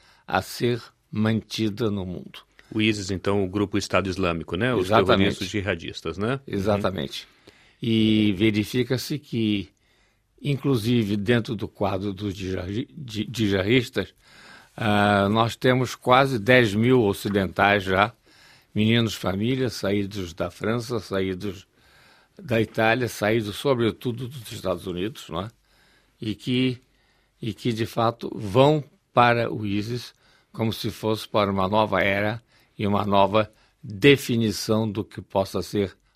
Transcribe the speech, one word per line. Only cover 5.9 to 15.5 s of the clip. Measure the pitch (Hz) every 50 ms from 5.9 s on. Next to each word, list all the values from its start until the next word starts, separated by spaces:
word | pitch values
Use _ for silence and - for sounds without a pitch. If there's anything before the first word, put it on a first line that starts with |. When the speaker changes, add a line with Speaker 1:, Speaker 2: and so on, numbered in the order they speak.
| - - - 82 80 92
Speaker 2:
né? | 104 117 135 139 -
Speaker 1:
Exatamente. | - - 101 92 107 104 101 104 92 92 90 69 - - -
Speaker 2:
Uhum. | - _ _ _ _ - _ _ _ _ _ -
Speaker 1:
E | - 117 113 110 110 110 107 107 107 104 98
verifica-se | 87 110 110 101 107 101 - - 127 120 120 131 120 - - 156 143
que, | - - - 117 110 107 104 98 90 - _ _ _ _ _ _ _ _ _ _ _ _ _ _
inclusive, | - 147 139 131 - 143 135 113 101 120 123 120 110 98 107
dentro | 104 98 110 120 120 107 - 117
do | 98 107
quadro | 80 _ - 104 95 98 92 98 104
dos | 98 92 104 101 90
jihadi-, | 98 92 92 92 90 90 92 101 117 - -
di-, | - 165 139 117 104 101 110 -
jihadistas, | 120 123 110 98 98 95 92 104 123 131 113 - - 107 92 - _ _ _ _ - - - - - - - _ -
ah, | - 117 107 104 104 101 104 104 98 98 98
nós | 107 113 117 113